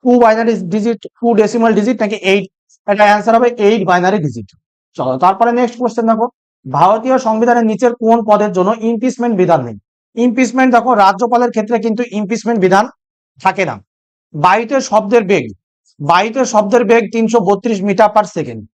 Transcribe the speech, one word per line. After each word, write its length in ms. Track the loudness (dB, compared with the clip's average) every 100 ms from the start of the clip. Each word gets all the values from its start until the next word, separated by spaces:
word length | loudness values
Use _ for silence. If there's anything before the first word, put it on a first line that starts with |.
টু 80 | 4 4
বাইনারি 300 | 4 2 0 -2 -4
ডিজিট, 260 | -4 -2 -4 -8 _
টু 80 | 0 2
ডেসিমাল 300 | 2 2 0 2
ডিজিট 180 | 0 -2
নাকি 140 | -4 -4 0
এইট? 140 | 0 -2 _ _ _ -4
এটা 120 | 2 2
অ্যান্সার 260 | 2 2 2
হবে 120 | 2 2 0
এইট 140 | 2 0
বাইনারি 300 | 0 2 0 -4
ডিজিট। 220 | -8 -16 _ _ _ _ -8
চলো, 160 | -6 0
তারপরে 280 | 0 2 0 2
নেক্সট 160 | -2 -2
কোশ্চেন 240 | -6 -2 -2
দেখো, 140 | 0 -2 _ _ _ -8
ভারতীয় 500 | 0 2 2 0 -2 0
সংবিধানের 380 | 0 2 2 0
নিচের 220 | 0 -2 0
কোন 140 | 0 0 2
পদের 220 | 0 0 0
জন্য 120 | -2 -2 -2
ইমপিচমেন্ট 460 | -2 -4 -2 -4 0
বিধান 200 | 2 0 -2
নেই? 100 | -12 _ _ _ -2
ইমপিচমেন্ট 460 | -2 0 -2 2 2 2
দেখো, 160 | 2 2
রাজ্যপালের 480 | 2 2 0 0 0 -2
ক্ষেত্রে 220 | -2 -2 -2
কিন্তু 160 | -4 -6 -6
ইমপিচমেন্ট 420 | -4 -6 -4 0 2
বিধান 200 | 2 0 _ _ _ _ _
থাকে 200 | -4 -2 -4
না। 60 | -6 _ _ _ _ _ -2
বায়ুতে 340 | 2 2 0 -4 0
শব্দের 340 | -2 2 0 2
বেগ, 140 | 0 -2 -14 _ _ _ _ 0
বায়ুতে 320 | 0 0 -2 0
শব্দের 300 | 0 2 0 2
বেগ 140 | 2 0
তিনশো 260 | -2 0 0 0
বত্রিশ 320 | -2 -2 -4 -2
meter 220 | 2 2 2
per 100 | -2 -6
second। 260 | -8 -10 -18